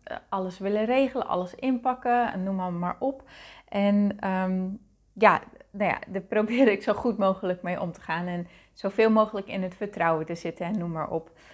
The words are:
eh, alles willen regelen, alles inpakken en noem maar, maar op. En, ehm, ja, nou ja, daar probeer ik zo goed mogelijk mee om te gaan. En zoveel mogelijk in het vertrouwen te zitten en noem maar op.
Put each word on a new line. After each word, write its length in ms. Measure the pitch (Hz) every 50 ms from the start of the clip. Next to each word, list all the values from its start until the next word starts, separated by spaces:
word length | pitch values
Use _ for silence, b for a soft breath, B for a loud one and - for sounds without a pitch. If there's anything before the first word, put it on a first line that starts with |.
| _
eh, 140 | - - - - _
alles 300 | 202 190 185 185 180 185
willen 260 | 190 202 208 208 220
regelen, 420 | 226 254 269 269 254 262 254 - -
alles 280 | - 180 180 180 -
inpakken 760 | - 262 262 254 240 - 254 254 254 - 247 240 240 240 - -
en 100 | 190 185
noem 120 | 196 196
maar, 180 | 185 185 180 175
maar 220 | 175 175 175 - -
op. 300 | 247 269 269 277 B B B B B B B B B _
En, 500 | - 202 202 202 202 202 202 202 202 -
ehm, 480 | - 190 190 185 185 185 185 185 185 185 196 - - _ _ _ _ _ _
ja, 280 | - 214 196 165 - - - - - - _
nou 200 | - 202 208 175
ja, 80 | 110 - - -
daar 140 | 127 190
probeer 460 | 180 - 208 214 214 226 240 247 269 220
ik 160 | 196 208 -
zo 100 | - 208
goed 240 | - - 240 196 202
mogelijk 440 | 196 190 190 190 - 180 180 180
mee 200 | - 175 180 -
om 100 | - 170
te 100 | 165 -
gaan. 260 | - - 160 170 180 180
En 200 | 175 175 175 B B B B B B
zoveel 380 | - - 196 202 - 220 220
mogelijk 360 | 220 220 214 214 - 196 196 -
in 160 | - 196 185
het 120 | 180 180
vertrouwen 500 | - 208 - - 175 165 165 165 160 160
te 100 | 160 170
zitten 300 | 170 - 165 160 - 175
en 120 | 170 214 190
noem 140 | 170 170
maar 180 | 160 160 151 -
op. 220 | - 160 160 - B B B B